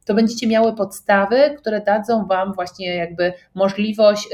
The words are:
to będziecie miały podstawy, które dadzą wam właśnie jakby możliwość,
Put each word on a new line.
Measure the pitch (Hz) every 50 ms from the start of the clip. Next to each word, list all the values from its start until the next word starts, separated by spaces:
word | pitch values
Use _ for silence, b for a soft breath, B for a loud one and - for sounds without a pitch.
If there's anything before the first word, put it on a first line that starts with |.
| _
to | - 208
będziecie | 202 220 220 - - 240
miały | 220 220 220 226 226 220
podstawy, | 220 196 196 - - - - 202 196 196 202 233 262 285 294 294
które | - _ 226 214 208
dadzą | 208 202 208 220 208 - 233 220 196
wam | 180 190 185 190 196 190
właśnie | 190 180 180 - - 190 180 175
jakby | 175 170 170 175 170 175 180 180 B B B -
możliwość, | 185 196 196 196 208 208 220 208 214 214 208 208 208 - -